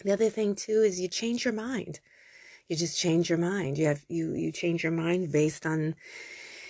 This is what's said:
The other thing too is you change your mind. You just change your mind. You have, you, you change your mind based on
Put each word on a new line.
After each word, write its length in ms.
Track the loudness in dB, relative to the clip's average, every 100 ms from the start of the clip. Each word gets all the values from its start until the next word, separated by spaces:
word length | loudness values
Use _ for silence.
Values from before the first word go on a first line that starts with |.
The 80 | 0
other 160 | 2 2
thing 260 | 2 -2
too 280 | -2 0 4
is 180 | 4 2
you 80 | -4
change 380 | -2 -2 0 -2
your 80 |
mind. 460 | -2 -4 -6 -6 -12 _ _ -20 -20 -20 -20 _
You 80 | -2
just 220 | -2 0
change 320 | 4 4 4
your 80 | 2
mind. 400 | 2 0 -2 2
You 80 | 2
have, 180 | 2 -2
you, 260 | -4 -2
you 180 | -2 -4
change 300 | -2 -2 0
your 100 | 0
mind 400 | 0 2 0 2
based 320 | 2 2 0
on 300 | -2 0 0 -4 -12 -18 -16 -16 -16 -18